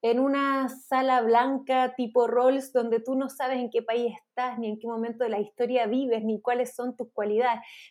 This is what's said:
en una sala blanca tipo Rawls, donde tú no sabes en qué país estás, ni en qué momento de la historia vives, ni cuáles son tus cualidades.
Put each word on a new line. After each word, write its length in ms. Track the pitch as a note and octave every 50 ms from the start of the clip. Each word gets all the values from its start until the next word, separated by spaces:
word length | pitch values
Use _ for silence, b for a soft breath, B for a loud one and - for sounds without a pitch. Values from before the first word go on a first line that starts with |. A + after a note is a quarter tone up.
| -
en 160 | A#3 A#3 A#3+
una 520 | C4 C#4 C#4 C#4 C#4 C#4 C4+ C4+ C4+ B3+
sala 500 | - - - - C#4 C4 C4 C4 B3+ B3+
blanca 720 | A#3 A3 A3+ A#3 B3 C4 C4+ C4 - - C4 B3+ B3+ B3 B3+
tipo 320 | - B3+ A3+ - B3 A#3+
Rawls, 460 | A3+ A3+ B3 B3+ B3+ C4+ C4+ C4 - _
donde 280 | B3+ A#3 A3+ A3+ A3+
tú 160 | A3+ B3+ C4
no 120 | C4 C4+ C4
sabes 300 | - - C#4+ B3+ C4 B3+
en 100 | B3 A3+
qué 140 | - A#3 A3+
país 320 | A#3 A3+ A#3+ A#3+ A#3 A3
estás, 420 | - _ _ _ - B3 B3+ A#3+ A3
ni 120 | A#3 A3
en 80 | G#3+ G#3+
qué 80 | -
momento 380 | A#3 A#3 A3+ A3+ A#3 A#3 A3+ B3+
de 40 | A#3
la 120 | A3 G#3
historia 460 | G#3 G#3 _ _ B3 A#3+ B3+ B3 A#3
vives, 380 | G#3+ A3 C4 C#4 C4 A#3 A3+ A3
ni 160 | A3 A3 G#3
cuáles 340 | - - B3 B3 B3+ B3 -
son 220 | - B3 B3 B3
tus 160 | _ B3 A3+ _
cualidades. 480 | - G#3 G#3 G#3 G#3+ B3 B3 A3+ A3+ B B B B B B